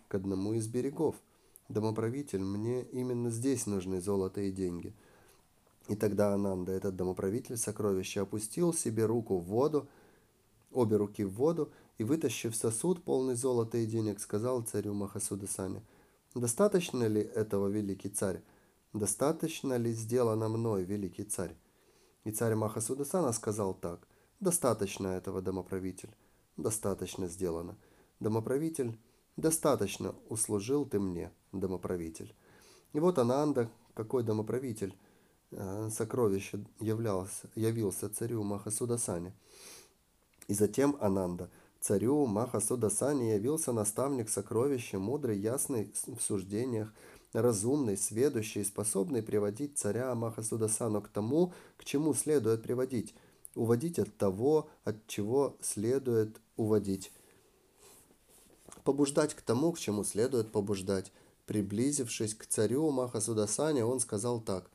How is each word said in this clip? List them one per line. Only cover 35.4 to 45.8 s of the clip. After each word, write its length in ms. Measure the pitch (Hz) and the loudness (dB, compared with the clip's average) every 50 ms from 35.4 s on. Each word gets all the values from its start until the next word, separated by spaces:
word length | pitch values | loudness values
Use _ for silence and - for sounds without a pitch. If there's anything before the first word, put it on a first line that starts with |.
| _ - | _ -14
э, 400 | 185 - 101 92 95 107 110 110 | -10 -8 -8 -6 -6 -6 -6 -4
сокровище 720 | 110 - 113 113 - 127 120 104 98 98 98 - - 104 98 - - - | -4 -4 -4 -2 0 2 2 4 2 0 -2 -4 -10 -10 -10 -12 -10 -6
являлся, 680 | 107 107 110 113 117 107 98 92 95 104 - - - - - | -2 -2 -2 0 0 0 0 -2 -2 -6 -8 -12 -14 -10 -4
явился 540 | 110 110 113 113 117 107 95 87 - 107 104 | -2 0 0 0 0 0 -2 -2 -2 -6 -6
царю 340 | - - 117 117 120 110 | -6 -4 -4 -4 -4 -2
Махасудасане. 920 | 104 101 101 101 - 107 - - 123 113 120 120 - - 92 85 85 92 - - _ - - - - - - - - - _ _ _ _ _ _ _ _ _ - - - | -2 -4 -4 -4 -4 -4 -4 -2 -2 0 0 0 0 -2 -2 -4 -4 -8 -12 -16 _ -20 -20 -20 -20 -20 -20 -20 -20 -20 _ _ _ _ _ _ _ _ _ -12 -6 -2
И 60 | 104 | 0
затем, 420 | 98 104 101 104 131 139 143 143 143 | 2 2 2 4 4 2 2 2 2
Ананда, 500 | 107 101 98 98 92 87 87 87 90 87 - - - _ _ - | 2 2 2 2 0 0 -2 -4 -8 -10 -14 -20 -20 _ _ -6
царю 460 | - - 104 98 101 123 147 151 143 | -2 2 2 2 4 4 4 4 4
Махасудасане 1080 | 117 98 107 123 120 - 107 - - 127 123 110 101 - - 127 139 151 135 117 110 107 | 2 2 0 0 0 -2 -2 0 0 0 2 2 0 2 2 0 0 0 2 2 2 2
явился 380 | 98 104 135 156 156 - 131 | 2 2 0 0 0 0 0
наставник 560 | 120 113 104 98 - - 127 139 143 123 107 - | 0 0 0 0 0 0 0 0 0 -2 -2 -2
сокровища, 680 | - 110 101 - 104 110 131 143 139 120 117 - - 95 | -4 -4 -2 0 2 2 2 2 0 -2 -4 -4 -4 -2
мудрый, 400 | 95 110 139 151 143 117 107 98 | -2 -2 -2 -2 0 0 0 0
ясный 540 | 101 110 127 139 - - 135 113 | 0 0 0 0 -2 -2 0 -2